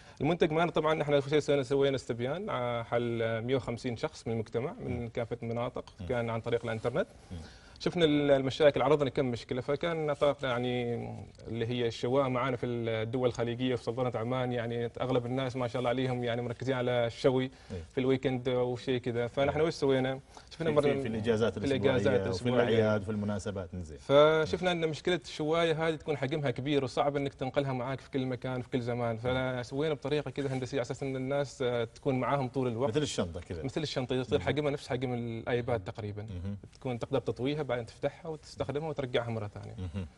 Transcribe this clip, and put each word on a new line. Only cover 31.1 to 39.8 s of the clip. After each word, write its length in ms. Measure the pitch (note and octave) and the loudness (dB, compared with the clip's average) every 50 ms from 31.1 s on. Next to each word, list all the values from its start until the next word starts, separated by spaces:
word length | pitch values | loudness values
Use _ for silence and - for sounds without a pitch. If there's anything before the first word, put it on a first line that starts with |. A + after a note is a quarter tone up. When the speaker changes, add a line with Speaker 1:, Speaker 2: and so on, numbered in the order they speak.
| C3 | -4
Speaker 1:
الناس، 460 | C3 C3 C3 C#3 C#3+ C#3+ B2+ - - | -4 -2 -2 -2 -2 -2 -2 -2 -2
آه، 220 | C3 A#2+ B2 A#2+ A2+ | 0 0 2 0 -2
تكون 360 | A#2 - - - C#3+ C3 B2+ | -2 -6 -4 -2 0 0 2
معاهم 280 | B2 A#2 C#3 C#3+ C3 A#2+ | 2 2 2 0 0 0
طول 200 | - C#3 B2+ B2 | 0 0 0 0
الوقت. 220 | A2+ A2+ C3+ D3 | 0 0 0 0
Speaker 2:
مثل 120 | C#3+ D#3 | 2 0
الشنطة 380 | D3 B2+ - - G#2 F2 E2 F2 | 0 0 0 -2 -2 -2 -4 -8
كذا. 220 | - - F2+ - | -8 -8 -6 -6
Speaker 1:
مثل 200 | C#3+ C3+ - F3 | -6 -4 -4 -4
الشنطة، 320 | D#3 - - C#3+ B2+ - B2+ | -4 -2 -2 -2 -2 0 0
يصير 240 | B2+ B2 - D3 C#3+ | -2 0 0 0 0
Speaker 2:
مم. 60 | - | 2
Speaker 1:
حجمها 260 | C#3 C3 D3 D3 C#3+ | 0 0 0 0 0
نفس 180 | C#3 - - - | -2 -2 -4 -4
حجم 260 | C3 B2 C3+ B2+ B2 | -4 -2 -2 -2 -2
الآيباد 720 | A#2 A#2+ A#2 A2+ A2+ - - B2+ A#2+ A#2+ C3 A#2+ A2+ F2+ | -2 -4 -4 -6 -6 -4 -2 -2 0 0 0 -2 -2 -2
تقريبا. 380 | - - - G#2 G#2 G2+ G#2 | -6 -8 -8 -8 -8 -6 -8
Speaker 2:
مهم. 340 | G#2 A2 F#2+ F2 E2 G2+ G#2 G#2 - - - | -8 -8 -8 -8 -6 -6 -8 -8 -12 -16 -14
Speaker 1:
تكون 240 | - - C3 B2 A#2 | -8 -6 -6 -4 -4
تقدر 220 | - - C3+ B2 | -2 -2 -2 0
تطويها 420 | - - A2 A2+ A#2+ C#3 D3 D3+ D3+ B2+ | 0 -2 -2 -2 -2 -2 -2 -2 -2 -2
بعدين 160 | A#2+ B2 A2+ | -2 -4 -4
تفتحها 420 | - - - - C#3 - - - E3 | -6 -6 -4 -4 -4 -4 -6 -10 -10
وتستخدمها 600 | D#3 D3+ - - - - C#3 - C3+ D3 D#3+ D#3+ | -10 -10 -12 -10 -8 -6 -4 -4 -4 -4 -4 -4
وترجعها 420 | C#3+ - C3 B2 B2+ B2+ A#2 A#2 | -4 -4 -4 -2 0 -2 0 -2
مرة 160 | A2+ A2 G#2 | -4 -4 -6
ثانية. 280 | G#2 - G#2 G#2 G#2+ A2 | -6 -8 -10 -12 -12 -10
Speaker 2:
مهم. 280 | A#2+ | -8